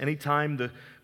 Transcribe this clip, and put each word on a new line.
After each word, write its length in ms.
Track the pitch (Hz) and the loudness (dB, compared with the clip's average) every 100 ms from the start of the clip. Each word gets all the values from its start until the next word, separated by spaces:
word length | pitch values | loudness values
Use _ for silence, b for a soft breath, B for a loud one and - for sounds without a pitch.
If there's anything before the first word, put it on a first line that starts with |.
Anytime 560 | 135 151 143 147 151 143 | -2 0 2 2 2 0
the 160 | 123 B B B | -2 B B B